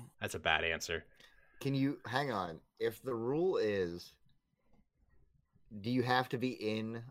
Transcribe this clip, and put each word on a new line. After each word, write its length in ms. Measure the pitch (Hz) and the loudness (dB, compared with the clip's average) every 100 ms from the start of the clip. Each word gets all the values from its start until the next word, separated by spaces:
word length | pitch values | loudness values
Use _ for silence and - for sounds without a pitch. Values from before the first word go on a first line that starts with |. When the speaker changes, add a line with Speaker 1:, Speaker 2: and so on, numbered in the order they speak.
| 120 - | -6 -6
Speaker 1:
that's 120 | 104 | -6
a 40 | - | 0
bad 260 | 85 78 | 4 4
answer. 400 | 82 80 - 80 - - - - - - | 4 0 -2 -4 -6 -20 -20 -20 -20 -6
Speaker 2:
Can 140 | 139 | -2
you, 240 | 135 135 143 107 | 2 2 0 -2
hang 260 | 127 147 | 0 0
on. 280 | 107 87 80 - - | -2 -2 -6 -12 -2
If 220 | 113 110 | -2 -2
the 100 | 127 | -6
rule 440 | 117 117 147 185 127 | -4 -2 0 2 2
is, 560 | 104 101 87 87 - - _ _ _ _ _ - _ _ _ - _ _ _ _ - 107 | 2 2 0 -2 -10 -20 _ _ _ _ _ -20 _ _ _ -20 _ _ _ _ -16 -8
do 80 | 107 | 0
you 120 | 127 | 2
have 280 | 120 127 123 | 4 4 4
to 80 | 117 | 0
be 100 | 127 | -2
in 500 | 120 107 110 110 117 120 | -2 -2 -2 -2 -6 -10